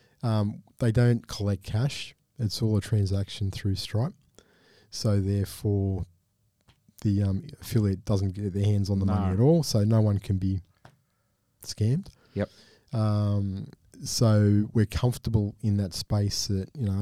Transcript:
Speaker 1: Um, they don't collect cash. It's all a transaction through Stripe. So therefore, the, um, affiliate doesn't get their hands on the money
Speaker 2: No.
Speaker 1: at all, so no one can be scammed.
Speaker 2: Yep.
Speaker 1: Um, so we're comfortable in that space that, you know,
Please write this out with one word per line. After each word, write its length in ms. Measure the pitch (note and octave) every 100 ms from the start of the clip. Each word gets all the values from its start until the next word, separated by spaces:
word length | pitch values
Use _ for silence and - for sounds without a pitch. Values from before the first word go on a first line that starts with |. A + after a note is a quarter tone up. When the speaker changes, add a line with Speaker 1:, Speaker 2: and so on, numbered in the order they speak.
| _ _
Speaker 1:
Um, 400 | A#2 G#2+ G#2 - - -
they 120 | A#2+
don't 340 | A2 A#2+ A#2+ -
collect 360 | - G2+ G2
cash. 500 | - G#2+ C#3 - - - _ -
It's 240 | G#2+ -
all 160 | A2+ G#2
a 40 |
transaction 680 | - G#2+ G2 G2 G2 - G2
through 240 | - G2+ F#2
Stripe. 380 | - G#2 D#3+ - _ _ _ _ _ _ _
So 280 | - A2 G2+
therefore, 840 | F#2+ G2+ F#2+ - G#2+ G2+ G2 F#2 - _ _ _ _ _ _ _ _ -
the, 200 | G#2+ G2+
um, 200 | G2 F#2+ - -
affiliate 440 | - A#2 G2+ F#2+ -
doesn't 280 | G2 G2 F#2+
get 180 | G#2
their 120 | G2 G#2
hands 240 | G2+ G2
on 100 | G2
the 60 | G2
money 220 | F#2+ F#2+
Speaker 2:
No. 60 |
Speaker 1:
at 60 | F#2+
all, 240 | C3+ E3+
so 200 | C#3 G#2+
no 180 | G#2 A2+
one 180 | G#2+ G2
can 180 | - F#2+
be 240 | F#2+ F#2+ - _ - _ _ _ _ _ _ _ -
scammed. 420 | - G#2+ D#3+ - - _
Speaker 2:
Yep. 160 | G2+ - - - _ _
Speaker 1:
Um, 760 | A2 G#2+ G#2 G#2 G2+ G2 F#2+ - - _ -
so 640 | D3 - A2+ G#2+ G#2 G2+ G#2+
we're 120 | A#2 -
comfortable 720 | - B2 - A#2 A2 G2+ -
in 160 | G#2+ G2+
that 160 | F#2+
space 540 | - - G#2 G2+ - -
that, 220 | F#2+ F#2 D3
you 100 | G#2
know, 60 | F#2+